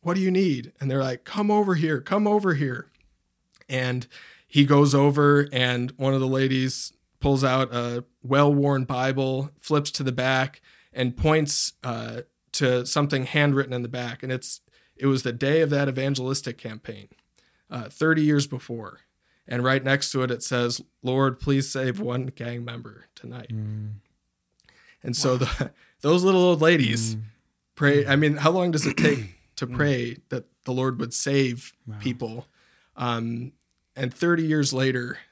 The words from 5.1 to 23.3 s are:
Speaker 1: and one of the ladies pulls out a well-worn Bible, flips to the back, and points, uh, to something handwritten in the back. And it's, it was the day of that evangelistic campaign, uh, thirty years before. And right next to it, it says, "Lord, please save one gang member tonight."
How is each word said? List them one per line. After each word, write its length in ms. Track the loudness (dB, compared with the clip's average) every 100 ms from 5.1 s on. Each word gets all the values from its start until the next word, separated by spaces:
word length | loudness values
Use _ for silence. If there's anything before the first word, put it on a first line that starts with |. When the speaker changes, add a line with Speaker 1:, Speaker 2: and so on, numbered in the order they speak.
| 4 4 4 2
Speaker 1:
and 380 | 0 0 0 -4 -2
one 180 | 0
of 60 | 0
the 60 | 0
ladies 680 | 0 0 0 -2 -2 -6 _ _ _
pulls 240 | 0 2
out 280 | 2 2 0
a 320 | -4 -4 -6 -10 _
well-worn 640 | -4 0 2 2 0 0
Bible, 680 | -2 -4 -2 -2 -4 -4 -8 _
flips 320 | -2 0 0
to 100 | -2
the 100 | -6
back, 480 | -2 0 0 -2 -6 _ _ _
and 240 | -4 -4 0
points, 580 | 2 2 2 0 0 -6
uh, 380 | -10 -8 -8 -12 -14 _ _
to 320 | 0 2 2
something 400 | 0 0 0 0 -2
handwritten 460 | 0 2 2 0
in 100 | -4
the 60 | -6
back. 340 | -8 -8 -8
And 80 | -8
it's, 280 | -4 -4 -4 _ _ _ _
it 100 | 0
was 160 | 0
the 100 | -2
day 280 | -4 0 2
of 80 | 2
that 180 | 2 0
evangelistic 680 | -2 -2 -2 -2 -4 -4 -10
campaign, 500 | -14 -14 -14 -16 -16 _ _ _ _ _ _
uh, 180 | -12 -12
thirty 340 | -2 2 4
years 240 | 4 4 2
before. 540 | -6 -10 -12 -12 -18 _ _ _ _ -8
And 160 | -2
right 180 | 2 2
next 300 | 2 0 0
to 100 | -2
it, 80 | -2
it 120 | -2
says, 400 | -2 0 0 -4 -8 _
"Lord, 380 | -4 0 0 0
please 300 | 0 0 0
save 300 | -4 -4 -4
one 260 | -4 -4 -6
gang 380 | -8 -10 -10
member 420 | -10 -12 -14 -20 -20
tonight." 340 | -20 -16